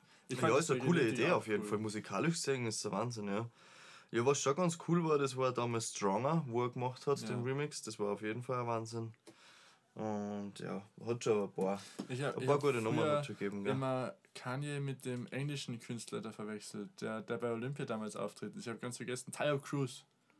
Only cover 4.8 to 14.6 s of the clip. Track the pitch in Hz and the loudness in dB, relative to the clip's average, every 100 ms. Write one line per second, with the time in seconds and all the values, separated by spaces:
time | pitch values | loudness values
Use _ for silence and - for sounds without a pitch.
4.8 | - 170 160 147 139 127 131 123 120 117 | 2 4 6 4 4 2 2 2 2 0
5.8 | 110 - 101 101 135 165 135 117 123 127 | -2 0 4 4 4 2 2 2 0 0
6.8 | 123 123 - 139 117 123 120 139 151 - | -4 -2 0 0 0 -2 0 -2 -2 -6
7.8 | - 110 101 101 107 117 120 123 120 117 | -8 -2 0 0 -2 -4 -2 -2 0 0
8.8 | 113 117 113 113 - - - - - - | -2 -4 -6 -10 -20 -20 -20 -20 -20 -20
9.8 | _ - 107 104 104 104 101 - 90 95 | _ -6 -2 -2 -2 -4 -6 -8 -6 -6
10.8 | 104 - 110 120 127 104 98 - 95 101 | -8 -8 -4 0 2 2 2 0 0 0
11.8 | - - - 127 139 - 127 143 143 123 | -6 -10 -6 -4 -2 0 2 4 4 2
12.8 | 110 120 104 98 143 104 101 101 101 135 | 2 2 4 2 0 -4 -4 -2 0 0
13.8 | 135 127 123 - _ - 123 127 | 0 0 -2 -8 _ -10 -6 -4